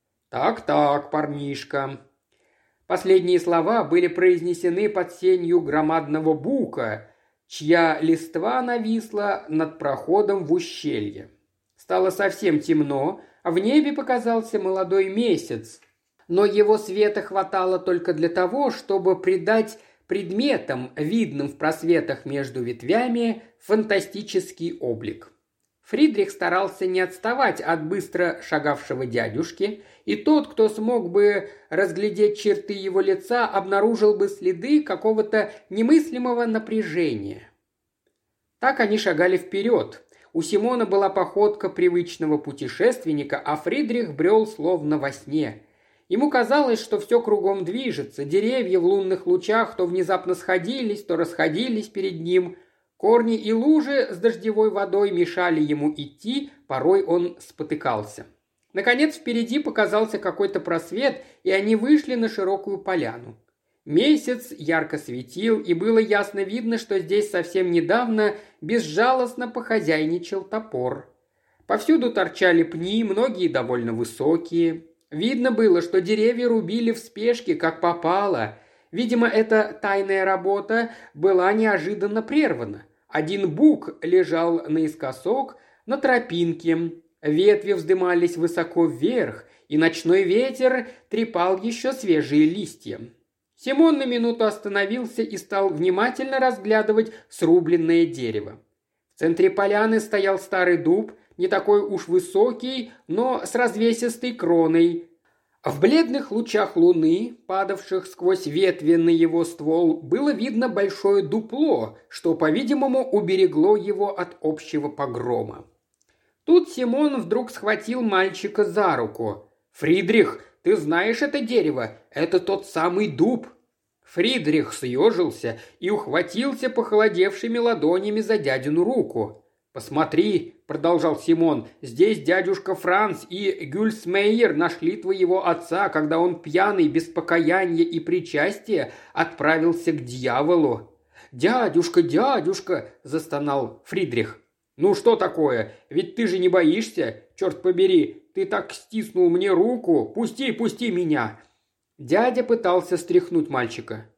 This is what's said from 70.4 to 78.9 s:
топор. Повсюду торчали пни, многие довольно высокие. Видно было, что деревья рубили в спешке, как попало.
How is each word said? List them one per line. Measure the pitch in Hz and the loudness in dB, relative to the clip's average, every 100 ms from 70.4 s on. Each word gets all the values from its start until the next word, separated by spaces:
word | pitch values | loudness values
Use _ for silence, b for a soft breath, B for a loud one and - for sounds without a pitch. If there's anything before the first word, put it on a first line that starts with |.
топор. | 185 220 220 127 127 - - _ _ _ _ _ - | -6 -10 -8 -6 -4 -6 -12 _ _ _ _ _ -4
Повсюду | 214 - 320 240 | -2 2 2 2
торчали | 208 170 - 185 165 | 0 -2 2 4 4
пни, | 160 160 180 220 | 2 -2 -4 -2
многие | 220 196 254 185 170 | 0 0 0 0 -2
довольно | 127 120 123 117 | 0 -2 -2 -2
высокие. | 113 113 - 143 165 - 170 165 165 - _ _ | -4 -6 -2 0 0 -2 0 0 -2 -14 _ _
Видно | 151 220 247 254 | -4 -2 0 0
было, | 220 220 170 | 2 4 4
что | 170 185 | 2 -2
деревья | 175 214 220 240 240 | 0 2 2 2 0
рубили | 226 175 226 226 | 0 0 -2 -2
в | 226 | -2
спешке, | - 208 226 233 - 156 | -8 -4 -2 -2 -2 -2
как | 165 165 | -2 0
попало. | 175 170 160 185 202 139 107 b b b b | -2 0 0 0 0 -2 -4 b b b b